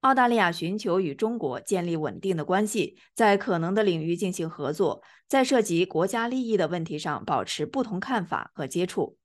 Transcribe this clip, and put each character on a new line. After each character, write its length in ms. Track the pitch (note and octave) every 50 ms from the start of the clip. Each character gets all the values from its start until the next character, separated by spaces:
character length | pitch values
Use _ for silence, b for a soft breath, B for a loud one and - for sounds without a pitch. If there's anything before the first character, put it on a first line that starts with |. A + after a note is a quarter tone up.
澳 120 | - C4+ C4+
大 140 | B3+ B3 A#3+
利 80 | A#3+
亚 160 | A3+ G3 F3
寻 240 | E3 - E3 E3 G3
求 240 | G#3+ - G#3+ E3+ F#3+
与 140 | F#3+ D#3 C#3
中 240 | C3+ A3 A3 A#3+ A3+
国 240 | F#3 C#3 B2 -
建 240 | - - G3+ F#3 F3
立 100 | F3 E3
稳 240 | D#3+ D#3 C3+ G2 -
定 160 | - G3 F#3
的 80 | E3 D3
关 220 | C#3+ F3+ G3 G#3+
系， 320 | G#3 - A3+ D#3 - b b b b b
在 240 | - A#3 G#3 G3+ G3+
可 220 | - - F#3 E3+
能 160 | E3 F3 F#3+
的 80 | G#3+ G#3+
领 180 | G3 E3+ D#3+ D#3
域 120 | E3 E3+
进 180 | E3+ G3+ F#3 F#3
行 160 | - E3+ D#3+
合 240 | - - D3 C3+ D#3
作， 300 | - G3 D3+ - - b b b b b b
在 160 | - C4+ B3+
涉 180 | B3+ C#4 B3
及 240 | G#3 - F3 E3 F#3
国 220 | F#3 - - C4+ D4
家 200 | C4 A#3 A3+ A#3+
利 180 | B3+ C4 B3+
益 120 | A3+ A3 F#3+
的 100 | F3 D3+
问 160 | F3 F3 D#3+
题 140 | E3 - D3+
上 260 | D#3 E3+ D3 - -
保 200 | - D#3 B2 G2+
持 200 | - - - D3
不 180 | D3+ - C4+ B3
同 160 | A3 G#3+ F3+
看 260 | - - C4 A3 F3
法 240 | E3 D3 F2+ - - _
和 100 | - D3
接 220 | C3 - E3 F3 F3+
触。 300 | - G#3 D3 - - _ _